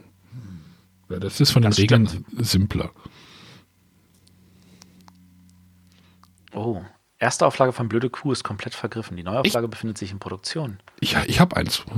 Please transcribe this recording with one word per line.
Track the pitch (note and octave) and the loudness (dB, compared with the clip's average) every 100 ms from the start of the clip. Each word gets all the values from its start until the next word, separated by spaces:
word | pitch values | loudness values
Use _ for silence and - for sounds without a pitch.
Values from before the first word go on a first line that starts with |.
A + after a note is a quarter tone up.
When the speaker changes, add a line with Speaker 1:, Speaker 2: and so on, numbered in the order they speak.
| - _ _ B2 G2+ F2 D#2 - _ _ - | -10 _ _ -18 -16 -18 -20 -20 _ _ -12
Speaker 1:
Ja, | F2+ | -8
das | F#2+ - | -4 2
ist | C#3+ | 4
von | B2+ | 6
den | A2 | 6
Speaker 2:
Das | G2+ | 6
Speaker 1:
Regeln | G#2 B2 G#2 | 6 6 4
Speaker 2:
stimmt. | F2 - - A#2 | 0 -8 -4 0
Speaker 1:
simpler. | F#2 F#2+ - E2 - - - - - - - _ _ _ _ _ _ _ _ _ _ _ - - _ - _ _ _ _ _ _ _ _ _ _ _ _ _ _ | 2 2 0 -6 -10 -20 -20 -20 -20 -20 -20 _ _ _ _ _ _ _ _ _ _ _ -20 -20 _ -20 _ _ _ _ _ _ _ _ _ _ _ _ _ _
Speaker 2:
Oh, | G2+ A2+ G2 F#2+ - _ _ | -6 -4 -4 -8 -18 _ _
erste | A#2 - D3 | 0 4 2
Auflage | - C3 | 4 2
von | B2 A#2 | 2 -2
Blöde | A2+ B2 | 0 -2
Kuh | - D3 | -4 -2
ist | B2 | -2
komplett | - G2+ - | -4 -8 -10
vergriffen. | - A2+ A#2 G#2+ F2 | -8 -8 -8 -8 -8
Die | |
Neuauflage | F2 A2+ C3 A#2 A#2 | -4 0 0 0 -2
Speaker 1:
Ich | |
Speaker 2:
befindet | G#2+ A2 G#2 | -4 -8 -8
sich | G2 | -8
in | G2 | -10
Produktion. | F#2+ F#2 - D#3+ C#3 G2 _ _ | -10 -10 -8 -8 -8 -10 _ _
Speaker 1:
Ich, | - - - | -2 0 2
ich | - | 4
hab | F3+ | 4
eins. | - E2+ - - | 4 -2 -4 -2